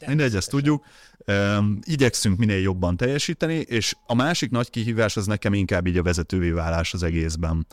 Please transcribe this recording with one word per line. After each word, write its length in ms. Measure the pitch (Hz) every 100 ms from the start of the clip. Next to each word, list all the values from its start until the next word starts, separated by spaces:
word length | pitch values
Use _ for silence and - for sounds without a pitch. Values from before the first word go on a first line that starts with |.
| -
mindegy, 300 | 147 135 104
ezt 140 | -
tudjuk. 340 | 139 143 147 - - - -
Öm, 540 | - 101 101 104 104 101
igyekszünk 540 | - 156 127 - 113 95
minél 220 | 110 98
jobban 360 | 95 92 90 90
teljesíteni, 580 | 123 139 - 165 165
és 400 | 165 - 117 - - -
a 80 |
másik 360 | 120 139 175 127
nagy 200 | 120 120
kihívás 460 | - 113 113 107 -
az 100 | 98
nekem 280 | 104 107
inkább 320 | 101 95 92 87
így 100 | 90
a 40 |
vezetővé 480 | 87 85 80 92 87
válás 440 | 82 82 82 80
az 80 | 92
egészben. 640 | 85 82 80 80 82 82 80